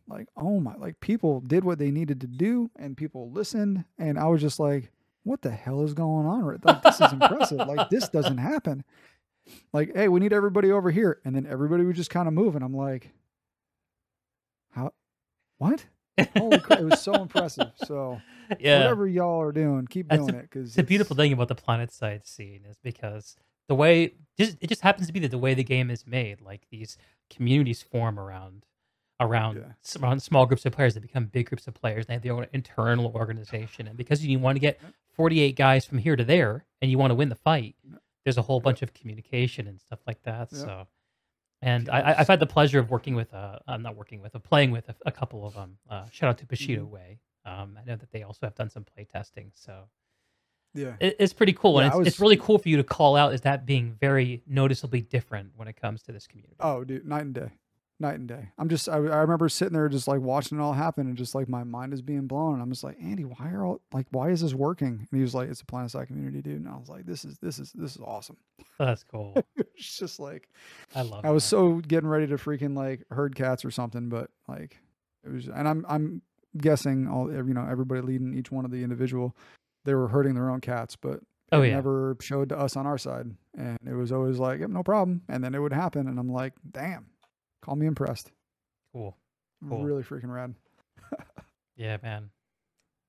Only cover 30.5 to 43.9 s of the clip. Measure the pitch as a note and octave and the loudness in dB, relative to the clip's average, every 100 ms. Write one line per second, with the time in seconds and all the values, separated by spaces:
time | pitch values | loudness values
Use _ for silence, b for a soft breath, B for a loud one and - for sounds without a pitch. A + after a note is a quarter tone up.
30.5 | B2+ C3+ - C3 A2 G#2 C3 G#2+ B2+ A#2+ | 4 0 2 2 2 -4 -4 -2 -2 -4
31.5 | C3 - - A2+ G#2+ A2+ A#2+ B2 A#2+ A#2+ | -6 -10 -6 -4 -4 -6 -6 -4 -4 -4
32.5 | C#3 - - A2+ A#2+ A#2 A2+ A2+ A2 G#2+ | -6 -4 0 2 2 2 -2 -4 -6 -8
33.5 | A2 A2 - G#2+ A#2 B2 D3 D3+ C3 B2+ | -8 -8 -12 -12 -10 0 0 2 2 2
34.5 | C3+ D3 - B B _ - E3 E3 C#3+ | 2 2 0 B B _ 2 4 6 4
35.5 | C3 C3+ C3 - C3 A#2 C#3 A#2 F3 A#2 | 6 6 6 2 0 2 2 4 4 4
36.5 | A#2+ - _ C3 C3 C3+ B2 C#3+ A2+ D#3 | -2 -10 _ 2 4 4 4 0 0 2
37.5 | D#3+ A2 - C3+ - _ _ C3+ B2 A2+ | 2 -2 -12 -20 -20 _ _ 0 0 0
38.5 | B2+ C3 B2+ B2+ - A2+ G#2+ - B2 B2 | 2 2 0 -4 -10 -14 -14 -6 -2 -2
39.5 | - G2+ F#2 _ A#2+ - A2 B2 A2+ A#2 | -4 -12 -14 _ -14 -12 -10 -10 -10 -10
40.5 | C#3+ C#3+ F#2+ F#2+ _ _ _ _ _ _ | -12 -12 -12 -16 _ _ _ _ _ _
41.5 | _ B2+ A#2+ A#2 C3 C#3+ D#3 D3+ F#3 D3+ | _ 0 0 2 2 4 4 6 6 4
42.5 | - D3 C#3 A#2 B2 - B2 A2+ F#2+ G2+ | 4 4 4 2 -2 -2 -4 -4 -10 -14
43.5 | G2+ - A#2 A#2 | -14 -10 -10 -10